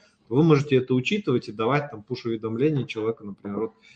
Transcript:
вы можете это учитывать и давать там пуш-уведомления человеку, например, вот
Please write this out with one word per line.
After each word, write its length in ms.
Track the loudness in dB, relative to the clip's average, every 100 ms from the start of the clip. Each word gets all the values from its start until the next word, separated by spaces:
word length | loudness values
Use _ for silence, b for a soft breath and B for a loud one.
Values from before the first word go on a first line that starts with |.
| B B _
вы 120 | 4
можете 320 | 6 6 6 2
это 160 | 2
учитывать 540 | 0 0 -4 0 -2 -2
и 40 |
давать 380 | -4 0 0 -2
там 120 | -12
пуш-уведомления 840 | -10 -8 -6 -6 -4 0 0 0 -4
человеку, 380 | -4 -4 -4 -10
например, 340 | -12 -8 -6
вот 140 | -6 -8 b